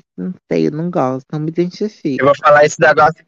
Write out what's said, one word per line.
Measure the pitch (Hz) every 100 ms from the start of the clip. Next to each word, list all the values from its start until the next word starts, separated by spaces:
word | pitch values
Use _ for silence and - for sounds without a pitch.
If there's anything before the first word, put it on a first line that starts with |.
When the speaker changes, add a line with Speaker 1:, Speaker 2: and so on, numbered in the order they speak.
| _ -
Speaker 1:
não | 185 185 -
sei, | 170 160
eu |
não | 151 175
gosto, | 175 131 131 -
não | 156
me | 156
identifico. | 160 175 - 214 - 156 131
Speaker 2:
Eu |
vou | - -
falar | - 196
isso | 151 -
da | 160
Goth | 151 156 165